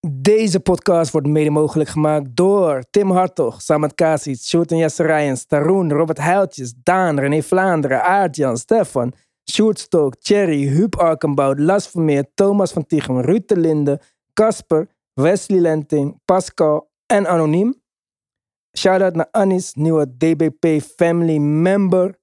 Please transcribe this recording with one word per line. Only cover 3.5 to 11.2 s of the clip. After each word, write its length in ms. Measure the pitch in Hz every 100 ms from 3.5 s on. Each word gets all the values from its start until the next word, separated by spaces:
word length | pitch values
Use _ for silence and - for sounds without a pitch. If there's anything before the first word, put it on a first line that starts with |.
| -
Samad 320 | - 151 151
Kasit, 480 | - 160 151 - 131
Sjoerd 280 | - 165 170
en 60 | 165
Jesse 260 | 160 -
Rijens, 420 | 160 156 147 131
Tarun, 480 | - 147 147 196 170
Robert 260 | 147 160 147
Heiltjes, 560 | 151 190 190 - 127 123
Daan, 360 | - 185 185 143
René 240 | 139 151
Vlaanderen, 600 | 147 185 190 165 143 127
Aart-Jan, 540 | 180 196 185 147 139 117
Stefan, 560 | - 226 196 135 120 - _ _ -
Sjoerd 280 | - 220 202
Stolk, 380 | - 175 143 -
Thierry, 520 | - 208 190 147 139
Huub 280 | 143 208 -
Arkenbout, 640 | 170 156